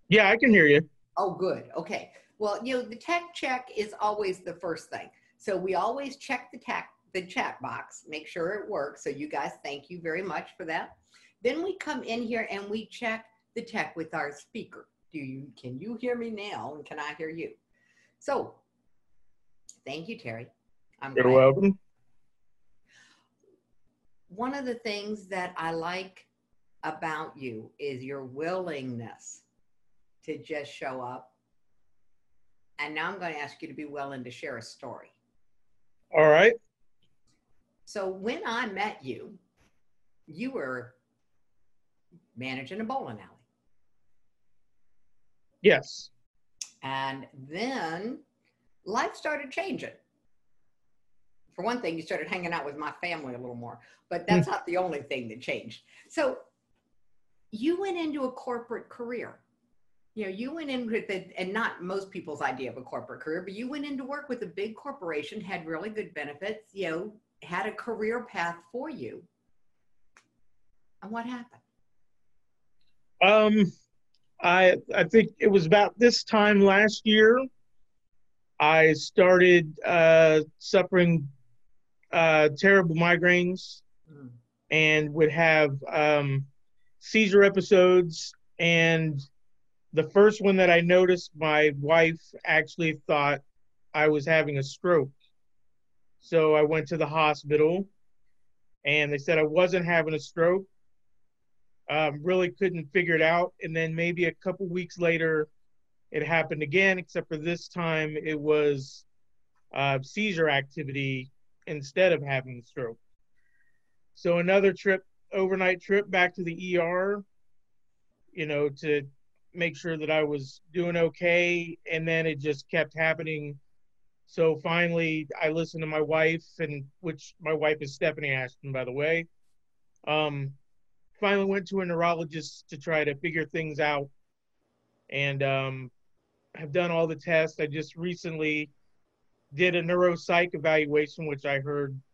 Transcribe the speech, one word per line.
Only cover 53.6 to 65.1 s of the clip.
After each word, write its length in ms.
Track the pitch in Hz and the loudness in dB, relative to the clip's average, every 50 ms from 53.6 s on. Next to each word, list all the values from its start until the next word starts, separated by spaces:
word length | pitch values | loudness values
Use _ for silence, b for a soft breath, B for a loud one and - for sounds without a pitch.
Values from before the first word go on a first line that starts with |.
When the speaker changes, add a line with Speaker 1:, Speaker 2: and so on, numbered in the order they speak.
| 117 117 - - b b b b b _ | -14 -14 -16 -18 b b b b b _
Speaker 2:
but 160 | 175 175 - | -8 -6 0
that's 200 | - 185 175 - | 2 2 2 2
Speaker 1:
Hmm. 40 | 190 | 0
Speaker 2:
not 160 | 202 - - | -2 -6 -6
the 100 | 170 170 | -4 -4
only 260 | 180 185 175 156 143 | -2 -2 -2 -6 -8
thing 260 | 123 - 139 131 120 110 | -8 -8 -8 -8 -8 -10
that 120 | 110 123 | -14 -12
changed. 440 | - - 135 110 - 110 - - b b b b b b | -8 -8 -8 -8 -10 -14 -18 -20 b b b b b b
So 320 | - 330 294 262 254 - - _ _ _ _ _ _ _ _ _ _ _ _ _ _ _ _ _ _ _ _ _ | -4 -2 -2 -2 -4 -6 -12 _ _ _ _ _ _ _ _ _ _ _ _ _ _ _ _ _ _ _ _ _
you 280 | - 214 240 320 349 359 | -10 -4 -2 -2 -2 -2
went 160 | 403 392 359 | -2 -6 -4
into 280 | 349 330 311 277 294 262 | -4 -4 -6 -4 -6 -6
a 80 | 247 | -6
corporate 560 | - - - 254 240 233 233 - 226 - - - | -8 -10 -10 -8 -8 -8 -8 -10 -12 -12 -12 -16
career. 520 | - - 240 233 247 220 139 87 - _ _ _ _ _ _ _ _ _ _ _ _ _ _ _ _ | -16 -14 -12 -10 -10 -10 -10 -12 -16 _ _ _ _ _ _ _ _ _ _ _ _ _ _ _ _
You 100 | 220 208 | -10 -8
know, 60 | 190 | -8
you 220 | 185 202 240 277 320 | -8 -8 -10 -10 -8
went 160 | 330 311 277 | -10 -8 -6
in 160 | 262 247 240 | -6 -6 -6
with 200 | 220 226 202 - - | -4 -4 -6 -4 -4
the, 240 | 196 185 - - - 175 | -8 -8 -8 -12 -10 -8
and 140 | 185 185 | -8 -4
not 300 | 202 226 226 - - - | -4 -4 -4 -4 -6 -8
most 280 | 175 185 190 196 196 - | -8 -6 -6 -6 -8 -8
people's 320 | - 175 - 156 147 139 | -12 -12 -12 -10 -8 -4
idea 280 | 147 131 131 131 131 117 | -4 -4 -4 -6 -8 -10
of 60 | 113 | -10
a 60 | 131 | -14
corporate 380 | 127 - 147 123 120 - 120 - | -14 -12 -12 -12 -12 -12 -16 -12
career, 220 | - 156 160 180 | -8 -8 -8 -8
but 120 | 180 196 190 | -8 -10 -12
you 140 | 214 254 254 | -12 -10 -10
went 180 | 294 285 285 | -10 -10 -10
into 180 | 294 277 254 269 | -8 -10 -10 -10
work 240 | 247 285 294 277 277 | -10 -10 -12 -8 -10
with 140 | 240 240 | -10 -8
a 40 | - | -8
big 280 | 180 - 190 202 220 220 | -10 -8 -8 -8 -8 -10
corporation, 640 | - - 285 277 - 185 165 | -12 -14 -14 -14 -10 -10 -8